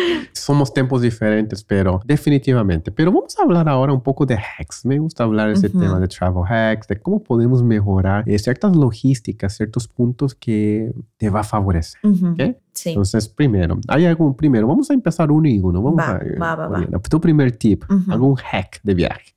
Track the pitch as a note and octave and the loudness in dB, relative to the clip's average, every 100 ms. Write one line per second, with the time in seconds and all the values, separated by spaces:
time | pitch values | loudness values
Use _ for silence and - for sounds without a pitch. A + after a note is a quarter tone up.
0 | F4 E4 - - - C#3+ C#3 - C3 C3 | 0 -2 -6 -10 0 0 2 0 0 0
1 | A#2+ A2+ G#2+ G#2+ G#2+ G2+ - G2+ F#2+ F#2 | 0 0 0 0 -2 -6 -2 0 0 -2
2 | A#2 D3 - C#3+ C3+ B2 F#2+ E2 - - | 0 0 2 0 2 2 2 0 -2 0
3 | D#3+ C4+ - - F4 F3 D#3 C3 C3+ C3+ | 2 2 -2 0 2 2 2 2 2 0
4 | B2+ C3+ C#3 A2+ - - - - A#2+ C#3 | -2 -2 0 -2 -4 -12 -14 -8 -4 -2
5 | D#3 - A#2 G#2+ G#2+ G#2 G#2 F#2+ F#2+ F#2 | -4 -2 -2 0 0 2 0 0 0 0
6 | F#2 - F2+ F2+ F2+ A2+ A2 A2 - G#2 | -2 -2 -2 -2 -2 0 0 -2 -4 -6
7 | - G3+ - A#2 A#2 B2+ A#2+ G#2+ G2+ F#2+ | -4 -4 0 0 2 2 2 2 2 0
8 | F#2 G2+ A2 G#2 A#3+ - G#3 F3 C3+ A2+ | 2 0 0 -2 -2 0 2 4 2 0
9 | C3 C3+ - A2+ G#2 - G#2+ A2 A#2 - | -2 -2 -4 -6 -6 -4 -6 -6 -8 -4
10 | A#2+ B2 C#3+ - - G#2+ G#2 G#2+ A2+ A#2+ | -4 -2 -6 -6 -4 -2 0 -2 -4 -10
11 | A2 _ G#2+ G2+ G#2 G#2+ G2 E2+ E2 - | -16 _ -2 -2 -2 -2 0 0 -2 -2
12 | G#3+ F#3 F3+ E3 D3 B3 _ - - - | 0 2 0 0 -2 -4 _ -10 -6 -2
13 | G2 A2 G#2 - D3 G#2 E2+ F2 - C3+ | 0 -2 -4 0 2 2 0 -2 -2 2
14 | F3 E3 D#3 C3 D3+ A#2+ A2 G3+ C#4 C#4+ | 2 2 0 0 2 2 2 0 0 0
15 | E3+ - D#3 D3+ D#3 G#2+ F#2 F2+ A#2 E3 | 0 -2 2 2 4 2 2 0 0 0
16 | D#3 F#2+ - - E3 D#3+ D#3 - - F2 | 0 -4 -6 -6 -4 -4 -6 -4 -4 -6
17 | - D#3 E3+ D3+ C3 A#2 A2 F#2+ - G3 | -2 0 4 4 2 2 0 0 0 0
18 | F3+ A2 C3 C3 - G2+ - - G#2 F#2 | 0 0 2 0 -4 -8 -8 -8 -2 0
19 | E2+ - - | 0 -4 -16